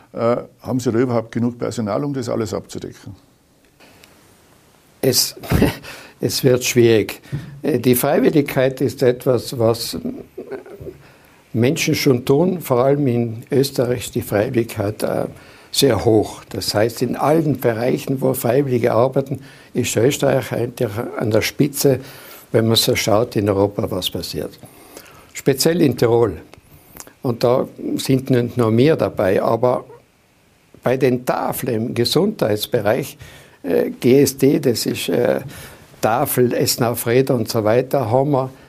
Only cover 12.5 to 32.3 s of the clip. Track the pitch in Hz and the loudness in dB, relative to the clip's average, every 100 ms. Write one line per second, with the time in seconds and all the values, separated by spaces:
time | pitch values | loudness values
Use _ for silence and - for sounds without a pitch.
12.5 | 180 - 123 135 143 139 120 117 113 - | -2 -2 2 2 2 2 0 -2 -6 -2
13.5 | 135 135 - 120 123 - 120 - 104 117 | 0 0 0 -2 -2 -4 -8 -2 0 0
14.5 | 123 117 - 101 107 - - - - - | 0 -2 -4 -6 -4 -4 -2 -4 -8 -20
15.5 | - - - 139 104 - 110 - - - | -20 -8 2 2 4 4 4 2 -6 -12
16.5 | 104 - 104 113 - 123 - 143 160 151 | -8 -4 0 0 0 -4 -2 2 2 2
17.5 | 131 123 110 127 147 - 135 135 131 123 | 0 0 0 -2 -2 -4 -2 -2 -2 0
18.5 | 131 139 123 117 113 131 135 135 - - | 2 2 0 2 2 2 0 -4 -8 -10
19.5 | - - - 117 - 117 - 139 131 117 | -20 -8 -4 -2 2 2 2 2 0 -2
20.5 | 117 123 123 110 104 330 427 107 107 - | -4 -4 -4 -4 -4 -8 -4 0 0 0
21.5 | - 143 - 143 131 - - - - - | 0 0 2 2 0 -4 -18 -20 -20 -2
22.5 | 120 113 113 - 120 - 104 123 117 101 | 0 2 2 2 0 2 2 2 0 0
23.5 | 98 98 - 104 95 - 95 85 78 - | 2 0 0 -4 -4 -6 -8 -8 -8 -10
24.5 | - - - - - - - - - - | -12 -20 -20 -20 -20 -20 -20 -20 -4 -2
25.5 | 135 165 170 151 110 120 117 113 82 - | 0 0 2 2 4 2 4 2 -2 -12
26.5 | - _ - - - - _ 135 113 123 | -20 _ -20 -20 -20 -20 _ -6 0 2
27.5 | 127 120 - - - - 131 - 127 120 | 2 0 -8 -6 -4 0 0 2 0 0
28.5 | 117 113 113 139 - 98 - 98 104 - | 0 2 4 4 2 0 0 0 2 0
29.5 | 113 123 127 - - _ _ _ _ _ | 2 0 0 -6 -18 _ _ _ _ _
30.5 | _ _ - - 131 135 127 - - - | _ _ -6 -2 0 2 0 -2 -4 -4
31.5 | - - 113 117 117 120 - 220 | -4 -4 -4 -2 -2 0 2 0